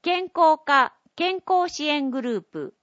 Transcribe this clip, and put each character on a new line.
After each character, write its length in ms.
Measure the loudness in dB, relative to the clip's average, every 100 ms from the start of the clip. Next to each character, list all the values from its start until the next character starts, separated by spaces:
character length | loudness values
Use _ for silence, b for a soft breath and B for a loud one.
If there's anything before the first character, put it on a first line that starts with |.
健 200 | -2 -4
康 340 | -4 2 4 4
課 300 | 2 2 2 _ _
健 260 | -6 -4 -4 0
康 260 | 0 0
支 140 | -4 -4
援 240 | -2 -2
グ 120 | -4
ル 180 | -4 -6
ー 20 |
プ 320 | -6 -12 -12 _